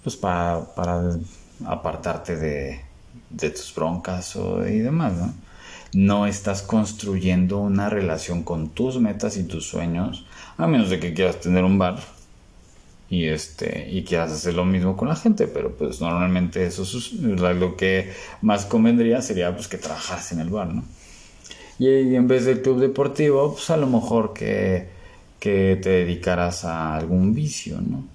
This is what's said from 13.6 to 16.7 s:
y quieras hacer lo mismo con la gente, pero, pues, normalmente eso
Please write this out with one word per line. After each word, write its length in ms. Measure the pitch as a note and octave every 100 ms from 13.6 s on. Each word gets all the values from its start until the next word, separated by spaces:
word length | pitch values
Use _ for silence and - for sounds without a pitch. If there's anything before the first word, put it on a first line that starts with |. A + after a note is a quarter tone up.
| - - -
y 120 | F#2+
quieras 280 | - E2+ D#2+
hacer 240 | D2+ F2 E2+
lo 100 | F2+
mismo 320 | F#2+ F#2 F#2+
con 100 | B2
la 80 | D#3+
gente, 320 | A#3 G#3 -
pero, 240 | - C#2
pues, 300 | - D2 -
normalmente 640 | E2+ F2 F2+ F2+ F2 F2+
eso 180 | F2+